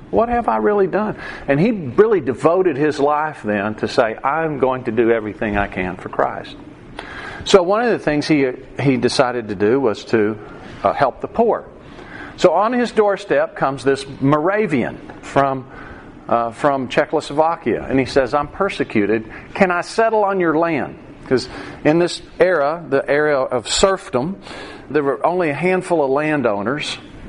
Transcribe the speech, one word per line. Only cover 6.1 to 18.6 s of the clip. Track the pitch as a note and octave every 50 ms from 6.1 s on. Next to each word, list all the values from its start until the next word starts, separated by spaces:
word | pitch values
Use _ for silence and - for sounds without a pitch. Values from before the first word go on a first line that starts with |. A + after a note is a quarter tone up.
| - - C3+ C3+ A2+ F#2 E2+ - - - - - - - - - - - - - - - - - - - -
So | - - G3
one | F3 E3+ G3+ G#3+ B3
of | A#3+
the | G3+ C#3+
things | - D#3+ D3+ D3 C#3+ -
he, | D#3+ D3 C3+ B2+ B2 - - - - -
he | A#2+ C#3+ C3 B2
decided | A2+ A#2+ - - C3+ B2 A#2+ B2 A#2 G#2
to | G#2
do | F2 G2+ G#2 A#2+ C#3
was | C3+ A2+ G2+ - -
to, | - - A2+ G#2 G#2+ A2 G#2+ - - - - - - - - -
uh, | G2 -
help | - C#3+ B2+ - -
the | - C3
poor. | - - A#3 A3+ E3 F#2 - - - - - - - - - - - - - - - -
So | - F3+ D#3
on | F3 G3+ A3+ B3+
his | B3 A#3+ G#3+
doorstep | - A3 G#3+ G#3 G3 F#3 - - D3 C#3 D#3 D#3+ -
comes | - D#3+ C#3 C#3 C3+ -
this | C#3 C3+ C3 - - C3+ -
Moravian | C3 C3+ D3 D3+ D3+ F3+ G3 G#3+ A3 F#3 D#3 B2+ G#2 - - - - - - -
from, | - - - C#3+ C#3 C#3 C3+ C3+ B2 B2+ - - - - - - - - - - - -
uh, | A2+ A#2 A#2 A#2
from | A2+ - - D3 C#3 C3+ C3 A#2
Czechoslovakia, | - - D3 - - D3+ C#3 - D3 C#3+ D#3 D#3+ E3+ E3+ - A#2+ G2 D#2 C#2+ -
and | B2+ C3+
he | C3
says, | - - D3 C3 B2 D3
"I'm | D3 D3 C#3+
persecuted. | - -